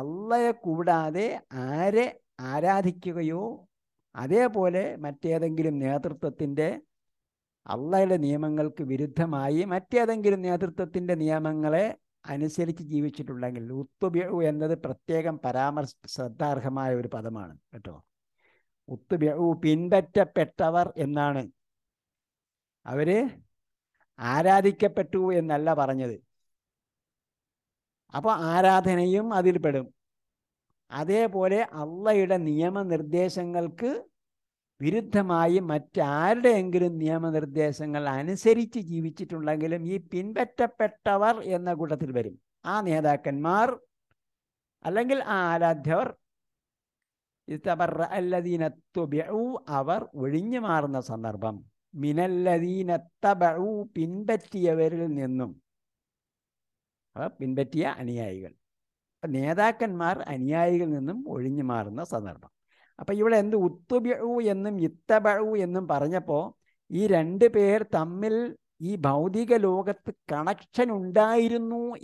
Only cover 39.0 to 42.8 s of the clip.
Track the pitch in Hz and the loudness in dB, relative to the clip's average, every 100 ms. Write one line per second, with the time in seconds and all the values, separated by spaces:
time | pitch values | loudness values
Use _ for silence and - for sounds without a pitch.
39 | 160 156 160 165 151 156 160 170 165 196 | -4 -6 -8 -4 -2 -2 -2 -4 -4 -6
40 | 165 180 202 220 247 - 233 - 214 214 | -6 -6 -4 -4 -4 -2 -2 0 -4 -2
41 | 220 202 208 220 190 180 180 160 156 147 | 0 2 2 0 -2 -2 -2 -4 -4 -4
42 | 143 123 110 - _ _ 170 208 | -2 -4 -4 -8 _ _ -6 -2